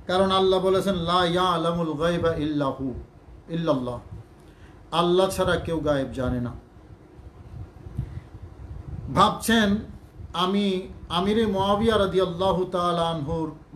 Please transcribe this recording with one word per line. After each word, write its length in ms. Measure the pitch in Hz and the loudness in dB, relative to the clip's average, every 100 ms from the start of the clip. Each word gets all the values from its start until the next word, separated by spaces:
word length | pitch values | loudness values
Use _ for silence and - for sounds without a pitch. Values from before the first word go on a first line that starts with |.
| - | -2
কারণ 240 | 185 190 | 2 4
আল্লাহ 300 | 190 190 185 | 4 4 4
বলেছেন, 340 | 190 185 190 | 4 2 2
"লা 320 | 180 170 180 175 | 0 2 2 4
ইয়ালামুল 680 | 180 185 170 165 170 160 | 2 2 2 0 0 -2
গায়বা 440 | 143 170 170 165 160 | 0 0 2 0 0
ইল্লাহু, 580 | 151 147 135 131 135 117 - - - - - | -2 0 -2 -2 -6 -6 -12 -20 -20 -20 -8
ইল্লাল্লাহ", 520 | 165 160 135 123 120 - - - - - - - - - | -4 0 0 -2 -8 -12 -18 -18 -20 -20 -20 -20 -20 -4
আল্লাহ 380 | 160 175 180 190 | 0 4 4 4
ছাড়া 260 | 185 180 170 | 2 0 0
কেউ 240 | - 160 | -2 -2
গায়েব 320 | 147 139 123 | 0 0 -2
জানে 280 | 127 123 123 | -4 -2 -2
না। 120 | 120 - - - - - - - - - - - - - - - - - - - - - - - - - - | -4 -10 -18 -20 -20 -20 -20 -20 -20 -20 -18 -16 -16 -18 -12 -10 -10 -12 -16 -20 -18 -18 -16 -14 -12 -12 -2
ভাবছেন 640 | 135 208 - - 226 202 214 - - - - - | 4 4 4 2 2 4 0 -4 -16 -20 -18 -10
আমি 560 | 170 185 202 202 185 196 - - | -2 0 2 0 -2 -6 -14 -4
আমিরে 380 | 170 196 214 214 | -2 2 2 2
মুয়াবিয়া 520 | 190 196 202 226 214 | 2 2 2 4 4
রাদিয়াল্লাহু 680 | 190 180 175 170 190 180 | 2 2 0 0 0 2
তাআলা 440 | 180 180 175 170 165 | 0 0 0 0 0
আনহুর 440 | 165 143 165 156 - - | -2 -4 -4 -4 -8 -14